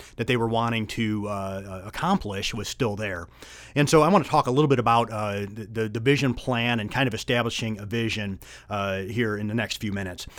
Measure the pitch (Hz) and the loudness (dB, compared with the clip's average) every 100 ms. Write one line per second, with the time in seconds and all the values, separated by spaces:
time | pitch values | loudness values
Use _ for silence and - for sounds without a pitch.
0 | - - 117 120 113 113 117 113 107 - | -12 -6 0 2 2 2 0 0 -2 -2
1 | 110 107 101 101 95 95 98 92 101 - | 0 0 -4 -6 -6 -8 -10 -12 -10 -4
2 | 170 202 104 98 - 104 101 - 117 101 | 0 0 0 -4 -4 -6 -8 -2 -2 -2
3 | 104 90 85 - - - - 143 143 160 | -4 -6 -10 -16 -20 -20 -4 0 6 6
4 | 156 202 135 151 127 131 151 131 117 117 | 8 6 6 2 4 4 4 4 6 4
5 | 113 110 107 101 101 107 110 113 110 113 | 4 -2 -2 -2 -4 -8 -8 -4 -2 0
6 | 120 143 139 117 - 120 120 117 104 120 | 2 4 2 0 -2 0 2 0 -2 0
7 | 131 107 - 120 117 - 113 104 101 117 | 0 -2 0 0 0 -2 -4 -6 -4 -2
8 | 113 107 101 95 - - - 104 98 95 | -2 -2 -4 -8 -12 -20 -8 -4 -2 -2
9 | 95 107 113 104 107 113 104 - 107 98 | -4 0 0 0 -2 -2 -4 -4 -4 -4
10 | 95 90 - | -6 -8 -14